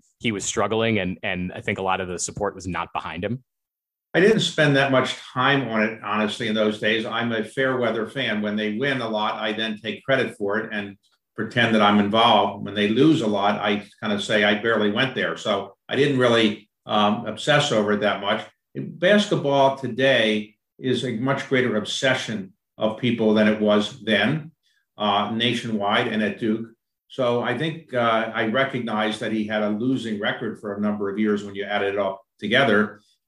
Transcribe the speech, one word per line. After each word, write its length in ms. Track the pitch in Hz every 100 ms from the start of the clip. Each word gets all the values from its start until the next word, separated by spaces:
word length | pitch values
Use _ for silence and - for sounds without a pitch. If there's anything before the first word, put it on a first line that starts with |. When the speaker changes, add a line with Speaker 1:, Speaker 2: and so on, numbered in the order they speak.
| _ _
Speaker 1:
he 120 | 123
was 140 | 101 -
struggling 540 | - 101 110 113 107
and, 180 | 92 92
and 280 | 104 92 90
I 60 | -
think 180 | 101 101
a 40 |
lot 180 | 95 92
of 80 | 92
the 120 | 87
support 360 | - - 101 92
was 120 | 90
not 260 | 85 87
behind 320 | 82 85 82 101
him? 180 | 127 - _ _ _ _ _ _
Speaker 2:
I 80 | 165
didn't 180 | 196 214
spend 380 | - - 151 139
that 160 | 135
much 200 | 131 - - -
time 340 | 127 131 139 120
on 160 | 110
it, 160 | 110 -
honestly, 460 | 104 107 107 - 113
in 80 | 107
those 240 | 107 107
days. 260 | 107 113 110
I'm 280 | 117 120
a 100 | 113
fair 320 | 107 - 135 131
weather 320 | 120 113 107
fan. 340 | 139 120 104
When 140 | 104 104
they 220 | 107 104
win 240 | 139 131
a 80 | 113
lot, 320 | 107 110 110
I 80 | 110
then 260 | 107 113 104
take 280 | 110 104 -
credit 320 | 135 113 -
for 200 | 101 107
it 120 | 110
and 240 | 107 101 98 _ _ _ -
pretend 400 | 113 123 113 110
that 60 |
I'm 180 | 104 104
involved. 640 | 101 110 120 107 101 104
When 100 | 101
they 140 | 101 104
lose 320 | 113 156 139
a 80 | 110
lot, 320 | 101 101 104
I 260 | 104 101 - _
kind 140 | 113
of 100 | 120
say, 220 | - 110 104
"I 100 | 104
barely 280 | 117 110 104
went 260 | 107 131 120
there." 200 | 90 82
So 400 | 113 101 95 - -
I 80 | 117
didn't 200 | 143 131
really, 520 | 123 117 110 101 - _ -
um, 400 | 110 104 104 -
obsess 480 | 110 - 147 -
over 180 | 113 101
it 80 | 104
that 220 | 104 135
much. 240 | 196 110 - _ _
Basketball 1000 | 139 135 - 175 208 202 147 139 139 135 -
today 800 | 127 110 135 127 110 107 107 _ _ -
is 240 | 131 120
a 140 | 127 113
much 320 | 131 135 -
greater 260 | 131 120 107
obsession 800 | 101 - 135 123 - 104 92 _ _ -
of 200 | 110 107
people 360 | 123 113 110
than 160 | 107 107
it 100 | 107
was 420 | 107 104 101 -
then, 500 | 107 101 107 156 147 - _ _ _ -
uh, 340 | 104 101 104
nationwide 760 | 113 120 117 120 107 101 113 117
and 160 | 107
at 160 | 107 98
Duke. 300 | 113 110 113 - _ _ _
So 320 | - 123 120
I 160 | 113 120
think, 360 | 156 151 -
uh, 380 | 123 117 113 113
I 140 | 113 113
recognized 720 | 123 135 127 117 107 110 107
that 140 | 113
he 120 | 110 104
had 160 | 107
a 100 | 107
losing 500 | 107 123 131 113 104
record 400 | 113 - 113 104
for 120 | 104
a 60 | 101
number 300 | 104 104 101
of 100 | 98
years 240 | 107 101
when 100 | 101
you 120 | 101 101
added 300 | 101 101 101
it 40 |
all 260 | 98 95 - _
together. 600 | 101 120 117 104 104 - _ _